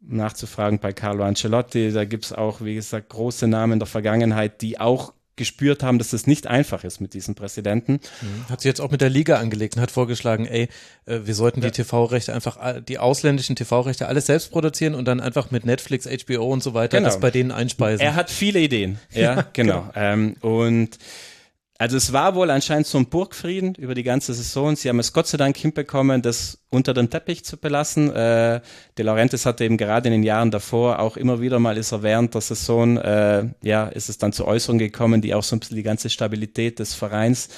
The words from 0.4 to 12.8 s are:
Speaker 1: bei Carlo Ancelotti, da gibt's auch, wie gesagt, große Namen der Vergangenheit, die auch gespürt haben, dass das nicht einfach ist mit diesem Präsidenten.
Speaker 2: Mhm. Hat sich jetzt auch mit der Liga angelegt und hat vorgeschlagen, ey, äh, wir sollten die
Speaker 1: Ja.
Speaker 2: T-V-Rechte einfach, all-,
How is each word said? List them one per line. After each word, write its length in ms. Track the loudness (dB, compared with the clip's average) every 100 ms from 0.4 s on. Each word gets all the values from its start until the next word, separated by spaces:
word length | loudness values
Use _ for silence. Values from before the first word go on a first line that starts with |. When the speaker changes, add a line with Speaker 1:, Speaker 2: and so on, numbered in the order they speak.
| -10 -2 0 0
Speaker 1:
bei 140 | -2
Carlo 320 | -4 -4 0
Ancelotti, 680 | 0 0 0 0 0 0 0
da 120 | 0
gibt's 280 | -2 -4 -8
auch, 280 | -4 -4 -4
wie 120 | -8 -8
gesagt, 320 | -8 -10 -10
große 380 | -6 -6 0 2
Namen 300 | 2 2 0
der 60 | 0
Vergangenheit, 760 | -2 0 2 2 2 -2 -4
die 160 | -8 0
auch 320 | 2 2 -2 _ _ -8
gespürt 460 | -8 0 0 2
haben, 140 | 2 2
dass 120 | 2
das 160 | -2 2
nicht 200 | 2 2
einfach 360 | 0 0 -2
ist 160 | -8 -10
mit 140 | -10
diesem 200 | -10 -10
Präsidenten. 580 | -10 -10 -4 0 0 2 -2 -2 -12
Speaker 2:
Mhm. 300 | -10 -10 -8
Hat 100 | -2
sich 80 | -2
jetzt 120 | 0
auch 100 | -2
mit 100 | 2
der 80 | 2
Liga 300 | 4 4 2
angelegt 360 | 2 -2 -2 -2
und 40 |
hat 100 | -2
vorgeschlagen, 540 | 0 0 0 0 0
ey, 240 | 0 -2 -2 -6 -20 _ -8
äh, 140 | -6
wir 100 | -4
sollten 280 | 0 0 2
die 60 | -4
Speaker 1:
Ja. 20 |
Speaker 2:
T-V-Rechte 600 | -2 0 2 2 0 -2
einfach, 240 | -6 -6 -6
all-, 240 | -8 -8